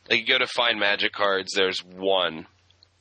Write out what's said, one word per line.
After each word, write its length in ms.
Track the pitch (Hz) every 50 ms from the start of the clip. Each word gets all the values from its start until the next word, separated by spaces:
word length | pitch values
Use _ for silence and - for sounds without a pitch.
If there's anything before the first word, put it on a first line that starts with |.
| _ -
Like, 100 | 117 117
you 60 | 110 113
go 120 | 131 127
to 80 | 127 -
find 300 | - 127 120 117 113 107
Magic 360 | 101 101 101 95 101 107 -
cards, 400 | - 104 101 98 95 95 95 -
there's 240 | 101 95 92 92 -
one. 680 | - 90 92 92 95 98 98 92 90 82 80 80 85 - _ _ _ _ _ _ _ _ _ _